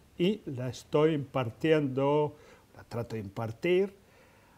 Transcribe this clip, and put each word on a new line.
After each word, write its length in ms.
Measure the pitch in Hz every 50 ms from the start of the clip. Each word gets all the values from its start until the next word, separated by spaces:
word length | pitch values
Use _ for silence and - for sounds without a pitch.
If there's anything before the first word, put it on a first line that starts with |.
| - _ _
y 240 | - 175 196 214 214 -
la 200 | 170 135 117 127
estoy 460 | 127 - - - - - 151 156 160 160
impartiendo, 1200 | 143 123 - - 135 123 113 - - 160 156 156 156 147 131 127 135 139 143 147 151 151 147 - - - - - - _ _ -
la 80 | 101 -
trato 320 | - - 120 113 - 113
de 60 | 110
impartir, 720 | 101 98 - 120 113 113 113 - - 175 180 185 196 196 - - - _ - - - - - - - - -